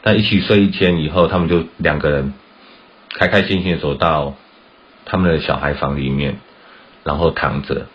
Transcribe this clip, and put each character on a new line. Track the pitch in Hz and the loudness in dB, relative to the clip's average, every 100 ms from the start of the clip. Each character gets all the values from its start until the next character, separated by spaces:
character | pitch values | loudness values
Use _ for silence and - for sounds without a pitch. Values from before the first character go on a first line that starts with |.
但 | 110 107 | 2 2
一 | |
起 | 104 98 | 2 0
睡 | - 104 | 4 4
一 | 98 | 4
间 | - 92 85 | 2 0 2
以 | 76 | 0
后， | 82 85 | 2 2
他 | 92 | 2
们 | 82 | 2
就 | 85 82 - | 0 -2 -4
两 | 85 76 | -2 0
个 | 76 | 0
人 | 71 69 - - - - - - - - | 0 -4 -8 -20 -20 -20 -20 -20 -20 -18
开 | - 92 | -2 2
开 | 101 | 2
心 | 95 95 | 2 -2
心 | 90 | 0
地 | 80 | -2
走 | 73 | -2
到 | 69 85 78 69 69 - - _ _ _ - | 0 0 0 -2 -8 -20 -20 _ _ _ -20
他 | - 92 | -6 0
们 | 90 | 2
的 | 80 | 2
小 | 69 69 | 0 -2
孩 | 71 | -2
房 | 71 71 71 | -2 -4 -2
里 | 67 | -2
面， | 67 71 67 - - - - - - | -2 -2 -6 -14 -20 -20 -20 -20 -12
然 | 78 73 | -6 0
后 | 82 | 0
躺 | - 71 69 | 0 -4 -4
着。 | 67 69 - | -4 -8 -8